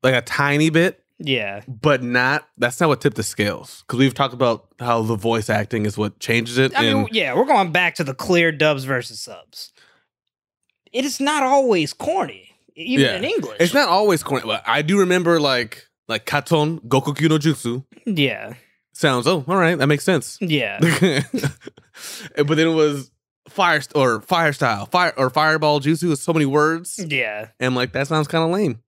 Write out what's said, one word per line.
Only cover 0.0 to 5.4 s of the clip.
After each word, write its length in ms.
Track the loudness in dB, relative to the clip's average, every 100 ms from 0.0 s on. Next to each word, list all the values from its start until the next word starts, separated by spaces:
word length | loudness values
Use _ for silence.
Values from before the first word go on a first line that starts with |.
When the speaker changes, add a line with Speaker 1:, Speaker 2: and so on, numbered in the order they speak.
Speaker 1:
Like, 120 | 2
a 60 | 0
tiny 480 | -2 -2 0 2 2
bit. 320 | 2 0 -2 _ _
Speaker 2:
Yeah. 440 | -4 -4 -4 -10 -14
Speaker 1:
But 360 | -2 0 0
not, 440 | 0 0 2 0 -6 _
that's 200 | -4 0
not 100 | 0
what 100 | 2
tipped 160 | 0 -2
the 60 |
scales. 600 | -6 -2 -2 -2 -12 -20 _
'Cause 120 | 2
we've 140 | 2
talked 220 | 2 -4
about 320 | 0 0 0 _ _
how 220 | -2 0
the 140 | 0 -2
voice 320 | 0 -2